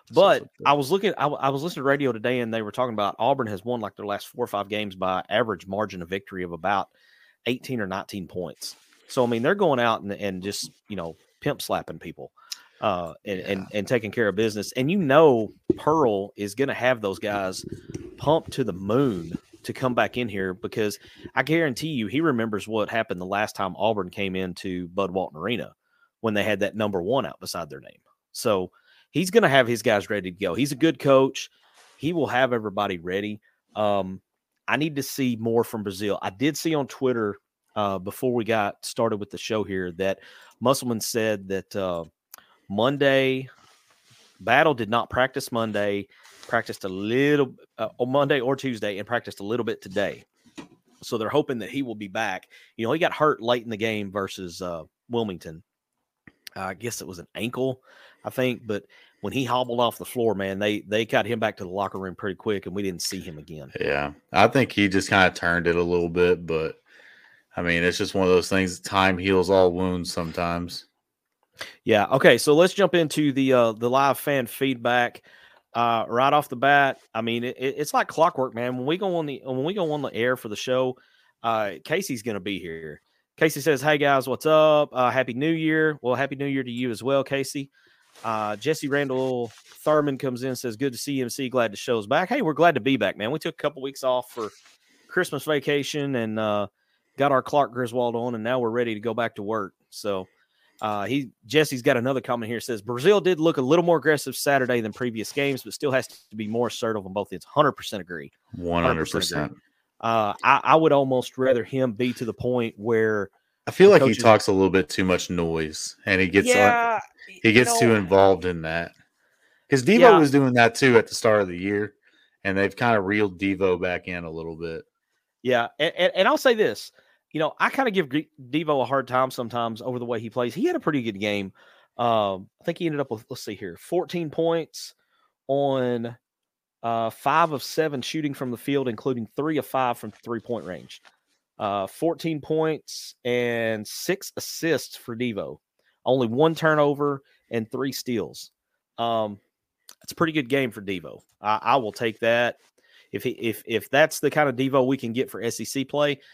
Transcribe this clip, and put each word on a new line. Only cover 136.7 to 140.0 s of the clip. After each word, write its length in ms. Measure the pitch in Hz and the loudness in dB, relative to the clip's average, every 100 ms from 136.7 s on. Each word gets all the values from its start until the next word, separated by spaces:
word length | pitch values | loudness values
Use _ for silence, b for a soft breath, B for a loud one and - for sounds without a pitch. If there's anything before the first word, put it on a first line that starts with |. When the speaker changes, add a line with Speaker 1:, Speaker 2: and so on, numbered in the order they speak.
| _ | _
Speaker 2:
uh, 260 | 117 117 113 | -4 -2 -2
five 420 | - - 156 165 | -2 0 2 2
of 100 | 139 | -2
seven 400 | - - 156 143 | -4 -2 -2 -4
shooting 320 | - 156 147 | -6 -4 -4
from 160 | 135 127 | -4 -6
the 60 | 117 | -6
field, 320 | - 139 127 | -2 -2 -2
including 400 | 110 143 120 107 - | -4 -4 -4 -6 -6
three 200 | 151 151 | -2 -2
of 80 | |
five 320 | 123 135 127 | -2 -2 0
from 140 | 120 | -2